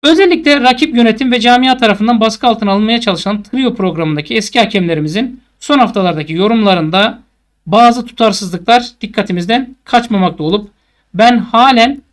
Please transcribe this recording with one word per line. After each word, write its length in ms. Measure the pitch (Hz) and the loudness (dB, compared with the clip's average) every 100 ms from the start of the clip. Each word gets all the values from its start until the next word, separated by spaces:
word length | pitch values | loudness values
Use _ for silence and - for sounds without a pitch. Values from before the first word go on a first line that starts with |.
Özellikle 580 | 285 330 392 330 302 285 | 2 4 4 2 2 2
rakip 360 | 240 247 302 240 | 2 2 0 2
yönetim 360 | 226 220 262 | 2 2 0
ve 80 | 247 | 0
camia 360 | 233 247 262 262 | 4 4 2 2
tarafından 440 | 226 202 214 233 | 0 0 0 2
baskı 260 | 214 214 247 | 0 0 -2
altına 260 | 220 208 | 0 -2
alınmaya 280 | 196 214 233 | 0 0 -2
çalışan 420 | 233 170 190 208 | -2 -4 -4 -6
Trio 320 | 208 254 254 | -6 -2 -2
programındaki 600 | 240 190 160 160 151 151 | -2 -4 -2 -4 -4 -4
eski 260 | 226 208 254 | -4 -2 -2
hakemlerimizin 800 | 208 202 175 160 156 180 254 - _ _ | 0 0 -2 -2 -4 -4 -6 -8 _ _
son 180 | - 285 | -2 0
haftalardaki 540 | 240 202 185 156 151 | 2 0 -2 -2 -6
yorumlarında 920 | 160 202 226 202 185 156 185 214 - _ _ _ _ - | -2 0 2 2 0 0 0 -2 -4 _ _ _ _ -2
bazı 400 | 202 240 240 240 | 4 4 2 -6
tutarsızlıklar 840 | - 226 - 190 170 170 240 240 _ | -2 0 0 -8 -8 2 0 0 _
dikkatimizden 760 | 214 - 202 175 175 240 262 - | -8 -6 -4 -4 -2 -4 -4 -14
kaçmamakta 580 | - 240 233 202 185 - | -2 -2 0 -2 -2 -2
olup 280 | 156 202 208 _ _ _ _ | -4 -4 -6 _ _ _ _
ben 240 | 180 226 240 | 0 2 2
halen 640 | - 226 262 247 233 285 _ | 0 2 2 4 2 -2 _